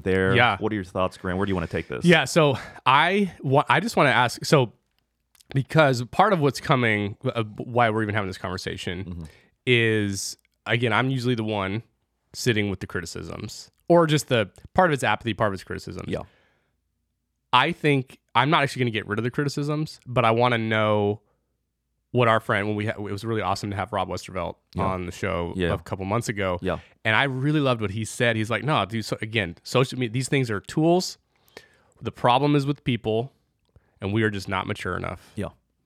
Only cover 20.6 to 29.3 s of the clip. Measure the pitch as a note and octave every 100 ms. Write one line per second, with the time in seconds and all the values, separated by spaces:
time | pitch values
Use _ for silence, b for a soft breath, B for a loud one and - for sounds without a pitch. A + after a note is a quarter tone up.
20.6 | A2 A2 G#2+ G#2+ G#2 G#2+ _ _ _ _
21.6 | _ _ _ _ _ A#2+ A2+ A2 - G#2+
22.6 | G#2 G#2 G#2+ - G2+ G2+ A2+ A2 F#2 G2
23.6 | G#2 G2 F#2+ G2+ F2+ F2+ - F#2 E2+ -
24.6 | _ F#2 F#2+ F#2 F2+ - G2 F2 E2+ F#2
25.6 | E2+ E2+ - F#2+ F#2+ A2+ A#2+ G2+ F#2+ F2+
26.6 | F#2 D#2+ B _ A2+ A2 C#3 B2+ C#3+ D3+
27.6 | C3+ A#2+ G#2 G#2+ A2 - A#2+ A2 G#2+ G#2+
28.6 | B2 C#3 F#2+ A2+ - - A2